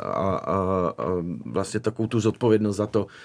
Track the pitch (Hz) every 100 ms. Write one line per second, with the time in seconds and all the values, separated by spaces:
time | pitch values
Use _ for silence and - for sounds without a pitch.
0 | 50 - 95 90 - 95 92 95 87 -
1 | 62 92 87 73 - 71 95 107 - -
2 | 113 117 107 - 123 107 104 98 104 107
3 | 95 -